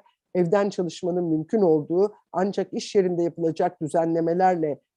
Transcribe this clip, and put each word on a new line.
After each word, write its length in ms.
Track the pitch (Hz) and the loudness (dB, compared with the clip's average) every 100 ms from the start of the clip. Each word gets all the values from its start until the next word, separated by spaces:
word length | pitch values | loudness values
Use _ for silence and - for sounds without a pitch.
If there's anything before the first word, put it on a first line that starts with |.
| _ _ _ | _ _ _
evden 360 | 185 170 202 202 | -2 2 2 0
çalışmanın 540 | 196 175 - 180 180 | -2 -6 -4 -4 -2
mümkün 360 | 170 156 156 226 | -2 -2 -2 2
olduğu 540 | 180 156 139 175 208 - _ | 4 2 2 0 0 -2 _
ancak 400 | 170 196 190 190 | -4 -2 -2 -6
iş 220 | 226 - | -8 -2
yerinde 280 | 208 180 170 | 0 0 0
yapılacak 580 | 170 170 165 160 175 - | -2 -2 -2 0 -2 -2
düzenlemelerle 1000 | 151 175 165 165 165 175 185 180 156 135 _ | -2 0 0 0 0 2 2 2 -2 -4 _